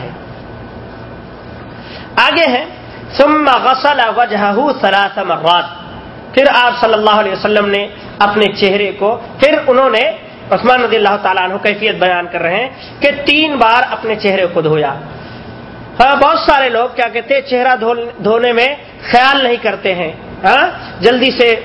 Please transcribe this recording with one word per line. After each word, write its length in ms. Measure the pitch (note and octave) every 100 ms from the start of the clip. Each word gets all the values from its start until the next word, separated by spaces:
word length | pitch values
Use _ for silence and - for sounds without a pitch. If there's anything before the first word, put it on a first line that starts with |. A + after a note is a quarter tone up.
ہے۔ 100 | B2+ - - - - - - - - - - - - - - - - - - - - -
آگے 360 | B3+ D4+ D#4
ہے، 140 | B3 E4 - - - - -
ثم 320 | C#4+ D#4 C#4+ A#3+
غسل 360 | A3+ C4 C#4+ C#4 A#3 A#3+
وجهه 540 | A#3+ G#3 G#3 G3+ C#4+ C4
ثلاث 360 | - G3 G3+ -
مرات، 480 | F#3+ D#3+ D#3 F3 - - - - - - -
پھر 100 | - C#4 A#3+
آپ 260 | B3 A#3+
صلی 120 | A3+
اللہ 260 | A3 G#3+ G#3+
علیہ 120 | G3+
وسلم 380 | F#3+ G#3 G#3 G3+
نے 180 | G3+ G3+ - - -
اپنے 260 | G#3 G#3 G3+ -
چہرے 360 | G3 G3 G3+
کو، 280 | F#3 G3 A#3 - -
پھر 200 | C4+ D4+ C#4+
انہوں 220 | B3+ C4+
نے، 360 | A3 C#4 D#4+ - - -
عثمان 320 | F#3 G#3 B3
رضی 120 | A#3 A3
اللہ 200 | G#3 G3+
تعالیٰ 220 | G3 F#3+
عنہ 140 | F#3 G3
کیفیت 380 | G#3+ G#3 G#3+ F3+
بیان 300 | F#3 F3+ F3
کر 100 | E3+
رہے 140 | E3 F#3+
ہیں 140 | C4 - - -
کہ 100 | C#4 C#4 D4
تین 300 | D4 D#4 C#4
بار 280 | A3+ A#3 B3
اپنے 240 | A3 A3+ G#3+
چہرے 300 | G#3 F#3+ F3
کو 80 | F3
دھویا۔ 320 | D#3 D#3 D3 - - - - - - - - - - -
ہاں، 160 | B3+ C#4+
بہت 240 | C#4 D#4+
سارے 300 | D#4+ D4 C4
لوگ 200 | A3+ B3 B3
کیا 120 | A#3
کہتے 240 | A3+ A3+
ہیں، 80 | C#4
چہرہ 340 | C4 B3 B3+ B3+
دھو-، 480 | A3+ A#3+ A#3 -
دھونے 280 | G3+ A3+ B3
میں 160 | A#3 B3 D4 - - -
خیال 320 | A#3+ C4 C#4
نہیں 120 | C4 A#3
کرتے 340 | G#3+ G3 G3+ F3+
ہیں، 160 | E3 D#3+ - -
ہاں، 240 | F#3 B3 F4 - - -
جلدی 300 | F#3 B3 C4
سے 240 | - A#3+ A3